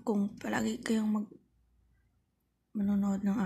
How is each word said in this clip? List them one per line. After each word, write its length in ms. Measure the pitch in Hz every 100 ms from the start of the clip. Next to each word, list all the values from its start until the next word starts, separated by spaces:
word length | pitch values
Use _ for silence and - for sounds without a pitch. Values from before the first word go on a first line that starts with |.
| -
kung 320 | 202 202 -
palagi 480 | 220 214 220 233 -
kayong 260 | 220 214 214
mag-, 160 | 208 - _ _ _ _ _ _ _ _ _ _ _ _ _ 220
manonood 480 | 202 202 202 196 202
ng 160 | 196